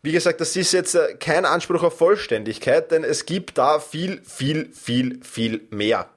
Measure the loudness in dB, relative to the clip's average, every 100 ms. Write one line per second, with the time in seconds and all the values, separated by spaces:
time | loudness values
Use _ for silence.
0 | 0 0 0 -2 -4 -2 2 0 2 2
1 | 2 -2 0 2 2 0 0 0 0 2
2 | 4 4 0 -4 -2 -4 2 2 2 0
3 | 0 -4 -4 -6 -4 2 2 2 -2 -8
4 | -6 -8 -14 -6 -2 -2 -6 -12 -2 0
5 | 0 -6 -12 -4 -4 -4 -8 -4 0 0
6 | -4